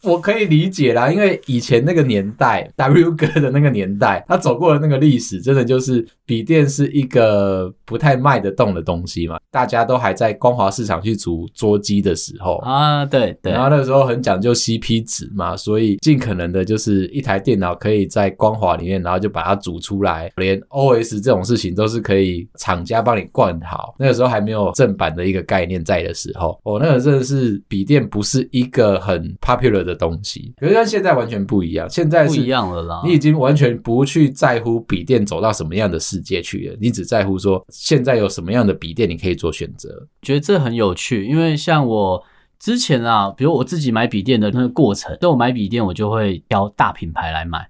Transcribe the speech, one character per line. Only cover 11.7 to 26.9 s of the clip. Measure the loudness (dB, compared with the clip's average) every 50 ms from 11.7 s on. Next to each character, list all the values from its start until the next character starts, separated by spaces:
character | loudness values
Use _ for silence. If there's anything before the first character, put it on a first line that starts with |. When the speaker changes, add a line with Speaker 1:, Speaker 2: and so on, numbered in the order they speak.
| 2 2
Speaker 1:
机 | 0 0 -2 0 2
的 | 0 -2
时 | -2 -6 -12 -12 -8
候。 | -4 -4 -4 -4
Speaker 2:
啊， | -2 -2 -2 0 2 2 2 0 -2
对， | 0 0 0 0 0 -2 -6
对。 | _ -4
Speaker 1:
然 | 0 0 2
后 | 4
那 | 4 2 2
时 | 2
候 | 2 2 4
很 | 2 0 -2
讲 | 0 0 0 0
究 | 2 2 2
C | 2 0 -2 -2 -4
P | 0 0 0 0
值 | 0 -4 -8 -10 -10 -10 -8
嘛， | -6 -4 -4 -6 -6
所 | -4 -2 0 2
以 | 2 2 0
尽 | 2 4 2 4 4
可 | 2 -2 -4
能 | -4 -4 -2
的 | -2 -2 0
就 | 0 -2 -2
是 | 0 0 0 0 0 -2
一 | -4 -6
台 | -2 -2 -2 -2
电 | 0 0 0 0
脑 | 0 -2 -4
可 | -4 -2 0
以 | 0 0 0
在 | 0 0 0 0 0
光 | 0 0 0 0 0
华 | 0 0 0 0
里 | 0 -2
面， | -4 -4 -4
然 | -2 -2
后 | -2 -2
就 | -2 -2
把 | -4 -4
它 | -2 -2 -2
组 | -2 -2 -8 -10 -8
出 | -8 -6 -4 -2 0
来， | -2 -2 -4 -6 -12 _ -4
连 | -2 0 0 -2 -4 _
O | -4 0 2 4 4
S | 2 2 -2 -6 -4
这 | 0 2
种 | 2 2 2
事 | 0 -2 -2
情 | 0 -4 -2
都 | -2 -2 0
是 | -2 -4
可 | -2 0 2
以 | 2 2 2 0 -4 -8 -12 _ -12
厂 | -4 -4 -4 -4 -2
家 | -2 -2 0
帮 | 2 2 0 0
你 | -2 -6
灌 | _ 0 0 0 0 -6
好。 | -10 -10 -10 -12 -12 -12 -8 _
那 | 0
个 | 0 2
时 | 2
候 | 2 0
还 | 0 0
没 | -2 -2
有 | -2 -2 -2 -2 2
正 | 2 2 2 2
版 | 0 -2 -4 -2
的 | -2 -2
一 | -2 -2
个 | -2
概 | -2 -2 -2 0 0
念 | -2 -4 -6 -2
在 | -2 -2 -2 -2
的 | -4 -8
时 | -8 -10 -10 -8 -4
候， | -4 -6 -6 -6
哦， | _ -6 -2 0
那 | 2 2